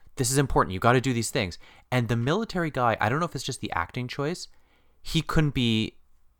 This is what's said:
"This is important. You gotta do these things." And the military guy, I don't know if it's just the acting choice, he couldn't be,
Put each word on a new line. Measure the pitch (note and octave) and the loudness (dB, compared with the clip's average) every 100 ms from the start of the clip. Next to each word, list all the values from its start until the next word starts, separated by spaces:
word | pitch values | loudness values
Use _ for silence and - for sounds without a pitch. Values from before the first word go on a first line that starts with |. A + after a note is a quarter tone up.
| - - | -12 -4
"This | B2 | 0
is | C#3 | 2
important. | C3+ D3 B2 | 2 2 2
You | F#2 | 2
gotta | A#2 B2+ | 2 4
do | A#2 | 2
these | A#2 A2 | 0 -2
things." | C#3+ F#2+ - - - - | -2 -4 -6 -16 -20 -4
And | B2+ A#2 | -2 0
the | A#2 | 0
military | A#2+ F3+ A3+ F#3 D#3+ | 0 0 -2 -2 -2
guy, | C3+ B2 G#2+ | 0 0 2
I | G#2+ | 0
don't | C#3 | 0
know | E3+ | -2
if | |
it's | C#3+ | -6
just | - B2+ | -8 -8
the | - | -4
acting | - E2+ - B2 | -4 -4 -6 -8
choice, | - C#3+ F3+ - - - _ _ _ | -4 -4 -6 -10 -20 -20 _ _ _
he | - D#3+ | -4 -2
couldn't | - E3+ D3+ | 2 2 2
be, | C3+ A#2+ A2 A2 - - - - _ | 2 2 2 0 -6 -20 -20 -20 _